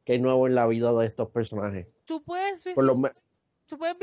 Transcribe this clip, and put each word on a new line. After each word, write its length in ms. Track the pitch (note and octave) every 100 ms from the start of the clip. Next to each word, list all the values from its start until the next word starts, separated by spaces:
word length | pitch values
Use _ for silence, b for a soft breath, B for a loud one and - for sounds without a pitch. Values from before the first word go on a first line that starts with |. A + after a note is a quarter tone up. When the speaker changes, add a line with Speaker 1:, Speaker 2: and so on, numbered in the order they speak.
Speaker 1:
qué 100 | -
hay 60 | B2
nuevo 280 | B2+ C3 C3
en 80 | B2+
la 120 | A#2
vida 240 | A2+ A#2
de 140 | A#2 A2+
estos 240 | - A2
personajes. 580 | A#2+ A2 G#2+ G2+ G2 F2+ _
Speaker 2:
Tú 180 | - D#4+
puedes 400 | D4+ F4+ G4 F#4 F4+ F4
Speaker 1:
Por 80 |
lo 120 | C4+ B2
Speaker 2:
visi-, 60 |
Speaker 1:
me-, 80 | C3+ - _ _ _ _ -
Speaker 2:
tú 120 | D4
puedes 180 | E4 F4+